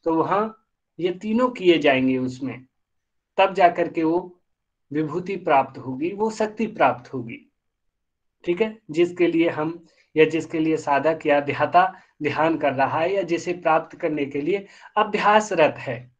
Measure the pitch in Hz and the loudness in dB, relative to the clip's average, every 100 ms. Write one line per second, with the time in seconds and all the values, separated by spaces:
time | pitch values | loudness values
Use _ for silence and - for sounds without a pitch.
0 | 165 160 147 196 220 - _ _ _ - | -2 0 0 0 -2 -8 _ _ _ -6
1 | 180 185 214 226 254 247 180 160 143 131 | -4 -4 -2 0 0 2 4 4 4 4
2 | 131 131 127 127 131 110 - _ _ _ | 2 0 -4 -6 -10 -10 -16 _ _ _
3 | _ _ _ - 190 190 175 175 160 170 | _ _ _ 2 2 4 4 4 -2 0
4 | 160 170 180 _ _ _ _ _ - 147 | 0 0 -4 _ _ _ _ _ -8 -4
5 | 156 170 175 196 160 139 131 135 127 131 | -4 -6 -6 -6 2 2 2 -6 -10 -6
6 | 170 202 220 - 214 - 220 - 135 123 | -6 -2 -4 -2 -4 -4 -6 2 0 0
7 | - 131 110 - _ _ _ _ _ _ | -8 -12 -12 -16 _ _ _ _ _ _
8 | _ _ _ _ - 175 220 220 - 151 | _ _ _ _ -6 -2 -2 -6 -6 0
9 | 175 175 175 165 165 151 160 175 _ _ | 0 2 0 2 0 0 -6 -6 _ _
10 | _ 156 156 160 151 165 160 156 147 139 | _ 2 2 2 -4 -2 0 0 0 2
11 | 156 160 151 143 139 131 147 175 185 - | 2 0 2 0 0 -2 2 4 2 -2
12 | _ - 143 151 160 151 147 131 131 147 | _ -6 -4 0 0 2 0 0 -2 0
13 | 170 196 170 165 175 - 165 165 - - | 0 -2 -2 -4 -4 -4 0 0 0 -6
14 | 165 151 139 143 151 196 196 - - 208 | -4 -2 -4 -4 -2 -4 -6 -20 -6 -2
15 | 202 202 208 214 214 175 143 - 139 117 | 0 0 4 2 2 2 2 0 -8 -10
16 | - | -12